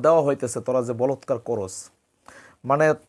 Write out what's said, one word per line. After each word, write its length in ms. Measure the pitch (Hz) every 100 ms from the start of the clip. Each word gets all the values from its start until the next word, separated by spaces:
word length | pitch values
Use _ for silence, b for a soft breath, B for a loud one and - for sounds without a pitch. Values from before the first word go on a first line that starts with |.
| 143
দেওয়া 160 | 165 143
হইতেছে 320 | 139 123 117
তোরা 200 | 113 127
যে 120 | 120
বলাৎকার 460 | 113 131 131 - 120
করস, 360 | - 113 92 - - _ _ _ b b b b 123
মানে, 200 | 143 156 151